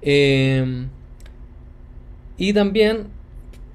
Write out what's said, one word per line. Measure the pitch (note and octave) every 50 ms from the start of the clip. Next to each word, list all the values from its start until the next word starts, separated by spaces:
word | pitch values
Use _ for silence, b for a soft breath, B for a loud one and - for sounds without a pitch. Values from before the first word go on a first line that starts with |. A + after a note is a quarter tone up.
Eh, | - C#3+ C#3+ C#3+ C#3+ C#3 C3+ C3+ C3+ C3 C3+ C3 C3 B2+ B2+ B2 B2+ C3 C3+ - - - - - - - - - - - - - - - - - - - - - - - - - - - - -
y | F3+ G3 G3+
también, | G#3 G3+ G3+ F#3+ A3 G#3+ G#3 A3 A3+ G#3 G#3 - - - - - - - - - - - - -